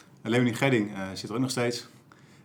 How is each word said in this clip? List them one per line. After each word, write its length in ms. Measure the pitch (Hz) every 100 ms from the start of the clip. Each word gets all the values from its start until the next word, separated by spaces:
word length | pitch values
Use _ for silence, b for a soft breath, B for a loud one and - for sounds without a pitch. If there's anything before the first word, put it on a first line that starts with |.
| B B
En 80 | 110
Leonie 240 | 120 123
Gedding, 400 | 110 139 120 101 98
eh, 160 | 95
zit 160 | 90 101
er 60 | 113
ook 60 |
nog 80 | 131
steeds. 360 | 127 120 117 - - - B B B